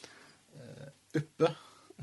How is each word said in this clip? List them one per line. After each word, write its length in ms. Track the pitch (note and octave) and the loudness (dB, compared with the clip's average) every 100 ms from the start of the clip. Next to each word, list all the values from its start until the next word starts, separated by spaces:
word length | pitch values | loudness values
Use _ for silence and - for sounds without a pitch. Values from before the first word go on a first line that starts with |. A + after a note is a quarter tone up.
| - - - - - - | -18 -18 -20 -20 -20 -16
Eh, 300 | A#2+ - C#3+ - - D#3 | -14 -14 -14 -18 -2 0
uppe. 300 | - - D#3+ D3+ - - - - | 0 4 4 4 -12 -20 -18 -16